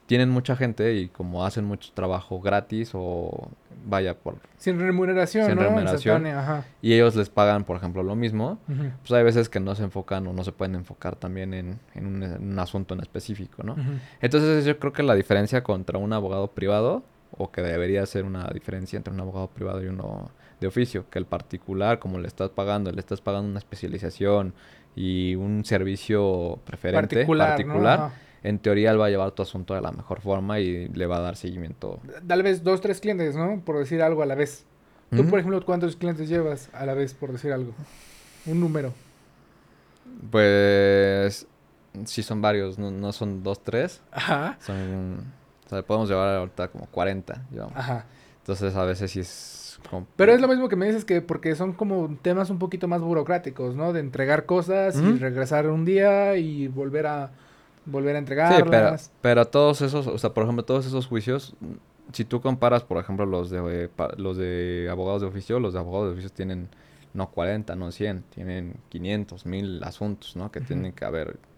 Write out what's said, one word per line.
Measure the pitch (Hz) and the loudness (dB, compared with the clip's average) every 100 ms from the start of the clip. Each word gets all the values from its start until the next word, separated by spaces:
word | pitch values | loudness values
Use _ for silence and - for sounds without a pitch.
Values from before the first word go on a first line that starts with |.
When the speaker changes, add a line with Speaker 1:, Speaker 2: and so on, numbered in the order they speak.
| - | 0
Speaker 1:
tienen | 123 127 | 2 4
mucha | 127 123 127 | 2 0 0
gente | 127 110 110 107 | 0 2 2 2
y | 87 | -2
como | - 90 87 95 | -6 -6 -2 -2
hacen | 113 104 | -2 -4
mucho | 101 - | -6 -10
trabajo | - 92 92 - 92 | -6 -2 -4 -6 -4
gratis | 98 101 101 110 113 | 0 0 0 -4 -4
o | 95 90 87 85 - - - _ - 101 | -6 -4 -4 -6 -8 -12 -18 _ -16 -2
vaya | 98 92 87 | 0 0 -2
por | - - - _ | -8 -10 -16 _
Speaker 2:
Sin | 190 175 | -2 0
remuneración, | 185 180 185 185 175 214 214 | 2 2 2 2 2 2 2
Speaker 1:
sin | 185 | 4
Speaker 2:
¿no? | |
Speaker 1:
remuneración. | 202 214 190 185 - 160 160 | 4 4 2 2 4 4 2
Speaker 2:
Instantánea, | 143 139 147 | -2 -2 -2
ajá. | 135 - | -6 -2
Speaker 1:
Y | 113 | 4
ellos | 113 117 107 | 8 8 6
les | 101 | 0
pagan, | - 104 104 | 4 4 4
por | 101 90 | 0 -4
ejemplo, | 87 92 | -4 -4
lo | 92 107 | -2 -2
mismo, | 117 107 123 220 - | -2 -2 -2 -4 -6
Speaker 2:
Ujú. | 135 143 127 | -4 -4 -8
Speaker 1:
pues | - | 2
hay | 123 | 6
veces | 117 117 113 | 6 6 2
que | 101 | 0
no | 95 101 | -2 -2
se | |
enfocan | 101 98 92 95 95 | -4 -4 -4 -4 -4
o | |
no | 90 | -4
se | 90 | -6
pueden | - 95 92 | -4 -4 -4
enfocar | 87 - 90 - | -8 -10 -10 -8
también | 92 95 95 | -8 -6 -6
en, | 92 90 104 - 98 | -6 -8 -10 -14 -10
en | 98 | -6
un, | 98 | -6
en | 95 85 98 | -6 -6 -6
un | 95 | -4
asunto | 90 98 95 92 | -4 -4 -6 -8
en | |
específico, | - - - 101 92 - | -8 -10 -8 -8 -10 -10
¿no? | 101 | -8
Speaker 2:
Ujú. | 147 131 139 - - | -4 -4 -6 -10 -2
Speaker 1:
Entonces, | 131 151 156 156 143 | 2 4 6 6 4
yo | 147 | 2
creo | 143 | 0
que | 139 | 2
la | 143 101 | 4 4
diferencia | - 101 104 127 | 6 4 4 2
contra | 120 95 92 92 | 2 -2 -2 -4
un | 104 | -2
abogado | 110 95 95 98 | -2 -2 -2 -4
privado, | - 98 104 117 214 - _ _ - | -2 2 2 2 0 -6 _ _ -8
o | 95 | -6
que | - | -4
debería | 90 85 90 98 98 | -2 0 0 0 0
ser | 101 95 | -2 -4
una | 95 90 | -6 -6
diferencia | - - 95 95 101 | -8 -8 -8 -8 -8
entre | 107 | -8
un | 98 | -8
abogado | 95 95 95 | -6 -6 -8
privado | - 95 95 | -8 -8 -6
y | 92 | -6
uno | 92 101 101 95 - - _ | -6 -8 -10 -12 -18 -20 _
de | 95 | -4
oficio, | 120 123 95 - | 0 0 -2 -6
que | 92 | -8
el | 90 | -4
particular, | 87 - 92 - 95 104 117 | -6 -6 -12 -6 -2 0 0
como | 95 92 | -4 -8
le | 87 | -8
estás | - 95 | -6 -6
pagando, | - 98 104 95 | -4 -2 -2 -2
le | 92 | -6
estás | - 101 | -6 -6
pagando | - 101 101 | -4 -4 -4
una | 101 | -8
especialización | - 98 92 101 85 - 98 101 95 - - - _ - | -10 -10 -8 -6 -8 -2 2 4 2 -6 -20 -20 _ -6
y | 95 92 92 92 | -2 0 0 -2
un | 101 104 104 | -2 -2 0
servicio | 101 95 98 - 104 101 90 87 - - | 0 0 -4 0 2 2 0 -2 -6 -12
preferente, | - 90 156 156 117 | -6 0 0 2 2
Speaker 2:
Particular, | 143 160 156 | 2 4 4
¿no? | 143 | 2
Speaker 1:
particular, | 139 151 110 - | 0 2 4 4
Speaker 2:
Ajá. | 117 - - - | 2 -8 -20 -8
Speaker 1:
en | 104 104 | -4 0
teoría | 107 101 110 | 2 4 6
él | 110 | 6
va | 107 | 4
a | |
llevar | 98 98 | 2 0
tu | - | -2
asunto | 95 95 90 | -6 -6 -6
de | 95 | -4
la | 82 | -4
mejor | - - 90 | -8 -8 -8
forma | 101 98 98 107 | -2 -2 0 0
y | 92 87 87 | 0 -2 -6
le | 85 87 | -4 -2
va | 87 | -2
a | |
dar | 87 87 | -2 -6
seguimiento. | 90 90 82 - - - - - 175 | -8 -8 -10 -10 -10 -10 -14 -14 0
Speaker 2:
Tal | 180 | 2
vez | 190 185 | 4 2
dos, | 170 190 | 2 2
tres | 208 190 | 0 -2
clientes, | 208 190 160 143 | -2 0 -2 0
¿no? | 170 208 170 | -2 -2 -2
Por | 151 | -2
decir | 135 165 | 0 2
algo | 160 156 | 2 4
a | 143 | 0
la | 135 | 0
vez. | 135 - _ _ _ _ _ | -2 -2 _ _ _ _ _
Tú, | 117 | 4
Speaker 1:
Ujú. | 156 | 6
Speaker 2:
por | 196 | 4
ejemplo, | 175 190 185 | 2 -2 0
¿cuántos | 175 170 170 | 0 0 -2
clientes | 175 160 156 | -4 -4 -2
llevas | 170 156 139 - | 0 0 -4 -10
a | 131 139 | -8 -4
la | |
vez, | 135 135 135 | -2 -2 -4
por | 135 | -8
decir | 123 147 | -6 -4
algo? | 131 123 113 147 - - - - - 160 | -4 -4 -10 -16 -20 -20 -20 -20 -14 -2
Un | 165 | 0
número. | 175 156 131 123 - _ _ _ _ _ _ _ _ _ 254 247 110 | 2 0 -4 -8 -18 _ _ _ _ _ _ _ _ _ -20 -18 0
Speaker 1:
Pues, | 110 104 101 101 98 98 98 98 98 101 104 - _ _ _ _ 104 110 | 6 8 8 8 8 8 6 6 4 0 -2 -12 _ _ _ _ -14 -8
sí | - | -8
son | 107 107 | -4 0
varios, | 107 104 95 95 | 2 2 0 -6
no, | 101 | -6
no | 95 101 | -6 -6
son | 104 104 95 | -4 -6 -4
dos, | 98 101 | -4 -6
tres. | - 113 175 - _ | -4 -2 -4 -6 _
Speaker 2:
Ajá. | - - 147 160 - | -8 -2 -2 -2 -8
Speaker 1:
Son, | - 95 95 95 92 92 131 - _ _ _ | -8 -8 -6 -6 -6 -8 -12 -16 _ _ _
o | |
sea, | 98 | -8
podemos | - 107 107 | -2 0 2
llevar | 95 98 98 | 2 2 0
ahorita | 92 - 90 | -2 -6 -6
como | - - | -8 -10
cuarenta, | - 92 95 - 127 131 | -2 -2 -2 -8 -12 -12
llevamos. | 117 107 - | -12 -10 -8
Speaker 2:
Ajá. | 127 120 - - - _ | -6 -6 -8 -20 -20 _
Speaker 1:
Entonces, | - 95 98 95 | -8 -4 -2 0
a | |
veces | 92 92 95 | 0 0 -4
sí | 95 | -4
es | 90 - - - - - - | -8 -10 -16 -18 -18 -20 -12
como | 92 92 - | -10 -10 4
Speaker 2:
Pero | 202 | 8
es | 247 | 8
lo | 262 | 6
mismo | 254 254 | 2 2
que | 185 | 0
me | 196 | 0
dices | 220 214 | 0 0
que | 175 | 0
porque | 175 165 160 156 | 0 -4 -2 -2
son | 190 | -2
como | 180 208 190 156 147 | -2 -2 0 -2 -2
temas | 180 180 190 | 0 0 0
un | 185 | -2
poquito | 180 180 180 | -4 -4 -2
más | 175 | 0
burocráticos, | 165 165 147 175 160 - 127 131 | 2 0 2 0 -2 -6 -6 -2
¿no? | 165 | -2
De | 170 | -2
entregar | 143 127 135 156 151 | -4 -2 2 2 4
cosas | 180 170 190 190 135 | 2 2 2 2 4
y | |
Speaker 1:
Ujú. | 175 247 | 4 4
Speaker 2:
regresar | 131 127 135 151 151 | 2 -2 0 2 2
un | 160 165 | 0 2
día | 196 202 202 202 196 | 4 6 6 4 2
y | 160 147 135 | 0 -4 -4
volver | 131 139 147 151 | -4 -4 -2 -2
a, | 147 135 - - _ _ _ - | -4 -8 -14 -20 _ _ _ -8
volver | 139 139 147 | -2 0 -2
a | |
Speaker 1:
Sí, | 139 | -2
pero, | 139 165 175 | 2 6 6
Speaker 2:
entregarlas. | 165 113 107 160 - _ | 8 6 6 2 -6 _
Speaker 1:
pero | 120 120 120 | 4 6 6
todos | 143 147 143 | 6 6 4
esos, | 139 147 131 | 0 0 -2
o | - | -2
sea, | - | 0
por | - | 2
ejemplo, | 113 120 113 | 2 0 0
todos | 131 131 | 0 0
esos | 131 127 | -4 -2
juicios, | 117 113 135 135 - 80 - _ _ - | -4 -2 -4 -6 -14 -14 -14 _ _ -14
si | - 113 | -6 -4
tú | 123 | -2
comparas, | 135 131 120 120 | 0 2 4 4
por | - 85 | 2 -4
ejemplo, | 90 95 101 | -4 -2 0
los | 90 87 | 0 -2
de, | 90 87 87 87 | -4 -4 -4 -6
eh, | |
pa-, | - 78 - | -4 -4 -4
los | 95 92 | -6 -4
de | 92 90 87 87 87 | -4 -2 -2 -4 -4
abogados | 90 92 101 | -4 -2 -2
de | 98 | -4
oficio, | 98 - 120 | -6 -4 -2
los | 110 | 0
de | 90 | -4
abogados | 87 95 101 | -4 -2 -2
de | |
oficio | 90 95 | -4 -10
tienen | - 101 92 87 - - - - | -8 -6 -6 -10 -16 -20 -20 -14
no | 101 92 | -8 -6
cuarenta, | - 87 107 107 90 | -2 -2 -2 -4 -8
no | 87 | -8
cien, | - 104 92 - | -4 -4 -4 -10
tienen | - 92 92 87 - - | -12 -8 -8 -8 -12 -14
quinientos, | 82 90 104 101 87 - | -10 -4 -4 -4 -10 -8
mil | 95 101 90 | -6 -6 -6
asuntos, | - - 104 101 - 90 | -10 -6 -6 -6 -10 -12
¿no? | 101 | -10
Que | - | -10
Speaker 2:
Ujú. | 127 | -6
Speaker 1:
tienen | 90 92 | -4 -4
que | - - | -8 -6
haber, | 80 76 - - | -4 -6 -10 -20